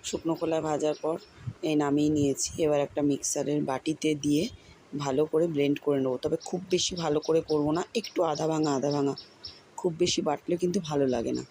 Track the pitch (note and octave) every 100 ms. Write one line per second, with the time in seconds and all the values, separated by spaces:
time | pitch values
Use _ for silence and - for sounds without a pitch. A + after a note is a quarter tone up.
0 | - - E3 D#3+ E3 D#3+ D#3 D3 D3+ D3+
1 | D3+ E3+ - - - - D#3 D3+ D3 C#3+
2 | D3+ D3+ C#3+ C3 - - D#3+ D3 C#3+ -
3 | C#3+ C#3 - D3 C#3+ D3 D3 C3 - D3+
4 | D#3 D3+ D3 D3 G#3+ - - - - B3+
5 | C#3+ C3+ D#3 D#3+ E3+ D3 C#3+ C#3+ - C#3+
6 | C3 B2+ D3+ E3 - F#3 F3+ F3+ - F3
7 | E3 D3 - D#3+ D#3 D3+ D3 D#3+ - A#3
8 | - - E3+ D3 D#3 D#3 D#3 C#3 C3+ C#3+
9 | C#3 C3+ - - - - - - F#3 D#3+
10 | F3 - E3 C#3+ - F3 F3+ F#3 D#3+ D3
11 | C3+ B2 A#2 B2 C3